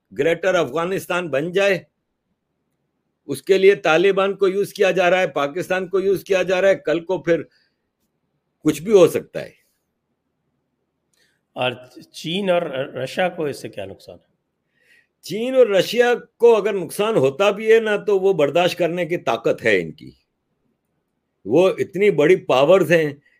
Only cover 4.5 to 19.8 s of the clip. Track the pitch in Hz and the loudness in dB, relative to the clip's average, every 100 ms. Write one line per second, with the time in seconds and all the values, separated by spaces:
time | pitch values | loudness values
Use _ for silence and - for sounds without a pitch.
4.5 | 190 196 - 190 175 175 185 185 147 143 | -2 -4 -2 0 2 2 2 0 -2 -4
5.5 | 165 165 185 185 190 190 185 - 185 180 | -4 -6 -6 -4 -4 -2 -2 -2 -2 -2
6.5 | 185 196 185 - 160 170 185 - 165 - | 0 2 0 0 -4 -4 -6 -2 -2 -4
7.5 | _ _ _ _ _ _ _ _ _ _ | _ _ _ _ _ _ _ _ _ _
8.5 | _ 151 151 175 202 165 117 - - - | _ -4 -4 2 6 6 2 -6 -12 -12
9.5 | _ _ _ _ _ _ _ _ _ _ | _ _ _ _ _ _ _ _ _ _
10.5 | _ _ _ _ _ _ _ _ _ _ | _ _ _ _ _ _ _ _ _ _
11.5 | 147 127 120 - - - - 156 180 196 | -8 -6 -8 -16 -20 -20 -14 -8 -6 -2
12.5 | 175 165 131 139 123 135 - 185 180 147 | -2 -2 -8 -8 -8 -8 -4 -4 -4 -8
13.5 | 117 117 - 95 95 - 87 _ _ _ | -8 -12 -14 -16 -16 -20 -20 _ _ _
14.5 | _ _ _ _ _ _ _ - 196 247 | _ _ _ _ _ _ _ -12 -8 0
15.5 | 262 226 196 170 233 240 233 - - 233 | 4 4 4 2 2 2 0 -6 2 4
16.5 | 220 190 202 165 - 208 208 135 135 202 | 4 2 -4 -6 -4 -2 2 0 2 0
17.5 | 196 220 226 220 202 208 196 196 175 143 | 0 2 2 2 -2 0 0 2 2 0
18.5 | 156 175 175 165 180 165 170 - 117 - | 2 0 0 -4 -2 -4 -4 -4 -2 -2
19.5 | 104 110 98 | -2 0 0